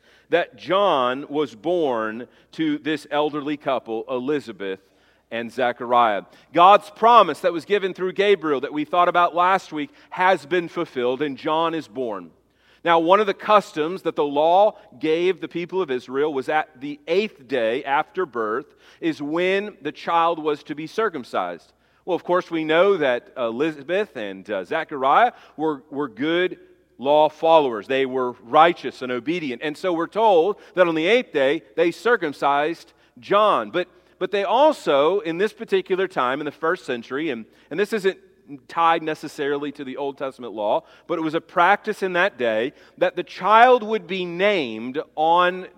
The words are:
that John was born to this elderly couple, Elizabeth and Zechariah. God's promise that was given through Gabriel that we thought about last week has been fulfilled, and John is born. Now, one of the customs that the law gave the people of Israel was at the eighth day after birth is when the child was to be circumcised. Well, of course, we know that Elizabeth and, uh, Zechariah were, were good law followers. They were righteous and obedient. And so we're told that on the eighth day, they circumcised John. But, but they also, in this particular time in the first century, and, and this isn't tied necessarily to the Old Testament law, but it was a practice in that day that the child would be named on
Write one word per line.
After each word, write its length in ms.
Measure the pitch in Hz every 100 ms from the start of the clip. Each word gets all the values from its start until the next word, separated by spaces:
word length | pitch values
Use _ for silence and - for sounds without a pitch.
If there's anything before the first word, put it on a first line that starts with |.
| _ _ _
that 260 | 165 - 110
John 680 | 135 190 202 143 123 131 147
was 260 | 147 139
born 720 | 113 151 180 147 117 110 110 120 _ _
to 260 | - 156 147
this 280 | 156 147 -
elderly 460 | 147 151 147 139 143
couple, 480 | 143 123 113 113 110
Elizabeth 720 | 127 131 147 117 95 98 95 _ _ _ _ _
and 200 | 117 117
Zechariah. 720 | 110 123 120 120 120 117 98 - - _
God's 380 | 156 185 202 -
promise 480 | - 226 240 175 135
that 120 | 185
was 120 | 170
given 300 | - 202 185
through 200 | 175 185
Gabriel 460 | 185 202 190 156 131
that 100 | 120
we 120 | 147
thought 240 | 147 180 175
about 260 | 170 175
last 380 | 165 180 190 -
week 180 | 156 139 _ _
has 340 | - 180 185
been 220 | 139 180 170
fulfilled, 560 | 175 160 131 123 131
and 160 | 147 123
John 340 | 156 160 165
is 140 | 160 117
born. 460 | 113 120 95 85 _ _ _ _ _
Now, 140 | 170 170
one 220 | 165 196
of 80 | 202
the 40 |
customs 720 | - - 214 - 156 156 185
that 140 | 165 165
the 80 |
law 520 | 147 143 160 180 214 - - 123
gave 420 | 156 165 180 160
the 60 | 160
people 340 | 170 170 185
of 100 | 160
Israel 440 | 127 131 135 151
was 140 | 135 131
at 320 | 156 - 123
the 180 | 147 147 -
eighth 400 | 185 214 - 120
day 380 | 127 113 127
after 420 | 139 147 - 185 170
birth 480 | 117 107 120 - _ _ _
is 220 | 165 135
when 540 | 147 165 180 196 208 -
the 100 | 147
child 480 | - - 170 165 165
was 240 | 151 147
to 100 | -
be 140 | 147 156
circumcised. 840 | - 220 156 113 110 90 85 _ _ _ _
Well, 120 | - 165
of 80 |
course, 260 | - 180 -
we 140 | 165
know 320 | 156 160 202 185
that 360 | 143 123 - -
Elizabeth 800 | 117 117 160 147 135 185 214 123
and, 340 | 104 95 95
uh, 140 | 98
Zechariah 640 | 92 160 151 147 135 170 233 - - -
were, 280 | 156 143 _
were 180 | 139 143
good 500 | 104 151 170 180 - - _ _ _
law 300 | 131 151 151
followers. 580 | - 160 165 139 110 95
They 180 | 135
were 280 | 131 131 123 117
righteous 580 | 113 151 170 175 131 -
and 120 | 127
obedient. 500 | 123 123 175 147 117
And 160 | 156 147
so 140 | 185
we're 160 | 165 170
told 500 | 202 226 175 185 202 -
that 140 | 180 175
on 80 | 160
the 100 | 170
eighth 260 | 247 247
day, 300 | 147 135 160 _ -
they 160 | 170
circumcised 1000 | - 226 233 156 135 143 143 156 165 - _ _ -
John. 500 | - 202 208 143 107
But, 160 | 165 175 _ _ _
but 140 | 185
they 100 | 202
also, 800 | 185 233 302 254 175 139 156 196
in 180 | 160 165
this 140 | 214
particular 560 | - 214 190 180 185 190
time 320 | 151 127 139
in 60 | 151
the 40 |
first 340 | - 160 175
century, 460 | - 120 - 131 160
and, 160 | 113 107 _ _
and 80 | 156
this 140 | 208
isn't 260 | 220 185 - _ _ _ 143 _
tied 360 | 170 165 165
necessarily 640 | 156 156 151 - 139 143 147
to 120 | 143
the 120 | 131 131
Old 220 | 143 135
Testament 340 | 139 127 120
law, 300 | 107 104 151 _ - -
but 100 | 170
it 60 |
was 120 | 160
a 60 | 156
practice 640 | - 180 175 208 214 196
in 120 | 190
that 220 | 175 196 123
day 360 | 117 110 135 - - -
that 160 | 180 175
the 60 |
child 640 | - - 185 220 254 247
would 220 | 214 220 170
be 180 | 190
named 760 | 175 170 202 196 123 110 123 139 -
on 540 | 147 160 175 180 185 180